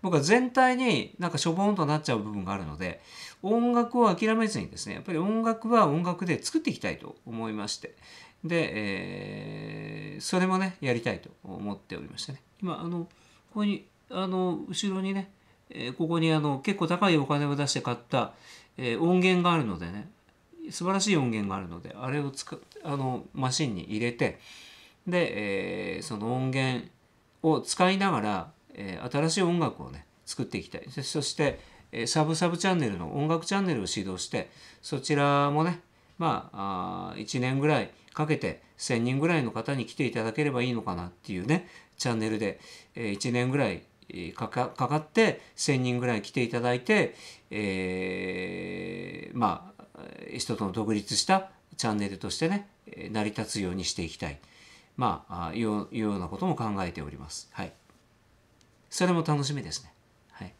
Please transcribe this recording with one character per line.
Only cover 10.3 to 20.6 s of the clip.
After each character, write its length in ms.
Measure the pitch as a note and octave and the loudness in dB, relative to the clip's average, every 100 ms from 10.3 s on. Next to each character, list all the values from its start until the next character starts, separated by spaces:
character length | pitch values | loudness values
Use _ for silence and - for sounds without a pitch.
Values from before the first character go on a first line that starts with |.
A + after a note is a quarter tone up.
| F#3 | 0
れ 60 | F#3 | 2
も 140 | F#3 | 2
ね、 180 | F#3+ F3+ | 0 -4
や 120 | C3+ | -2
り 80 | A#2+ | 0
た 100 | A#2 | 0
い 60 | G2 | -4
と 120 | - - | -10 -18
思 300 | - F2+ G#2 | -14 -8 -8
っ 40 | G2 | -8
て 200 | _ - | _ -12
お 40 | |
り 80 | - | -10
ま 80 | - | -12
し 80 | - | -12
て 80 | |
ね。 80 | C3+ _ _ | -12 _ _
今、 180 | F#3 D#3 | -6 -6
あ 80 | E3+ | -4
の、 180 | F3 E3+ | -4 -6
こ 40 | - _ _ _ G#3+ | -14 _ _ _ -2
こ 100 | G#3 | 0
に、 220 | F#3+ - _ _ | 0 -6 _ _
あ 180 | F#3 F#3+ | -4 0
の、 320 | F#3 F3+ D#3 - | 2 2 0 -4
後 280 | F3 G#3 F#3+ | -2 0 0
ろ 60 | |
に 120 | F#3+ | 0
ね、 180 | G3 F#3+ _ _ _ _ | -2 -4 _ _ _ _
え 200 | - A#2+ | -8 -6
ー、 40 | |
こ 140 | C3 E3 | -2 2
こ 120 | E3 | 4
に、 120 | D#3+ | 6
あ 80 | D#3 | 6
の、 200 | D3 C3+ | 4 2
結 180 | C3+ G3 | 0 0
構 100 | E3 | 2
高 220 | F3 G3 | 4 6
い 80 | D#3+ | 6
お 80 | C#3 | 4
金 200 | D3 C#3+ | 2 2
を 100 | C#3+ | 2
出 100 | C#3+ | 0
し 60 | |
て 80 | C#3 | 0
買 140 | - A#2+ | -2 -4
っ 20 | - | 0
た、 240 | C3 A2 - - - - - | 0 0 -6 -20 -20 -18 -4
え 200 | B2+ A#2 | 0 4
ー、 40 | |
音 180 | E3 F#3 | 6 6
源 240 | F#3 F3+ | 6 6
が 100 | F3 | 6
あ 40 | E3 | 4
る 80 | A#2+ | 2
の 140 | E2+ | -2
で 80 | E2+ | -6
ね、 240 | G2+ D#3+ - _ _ _ - | -8 -12 -18 _ _ _ -16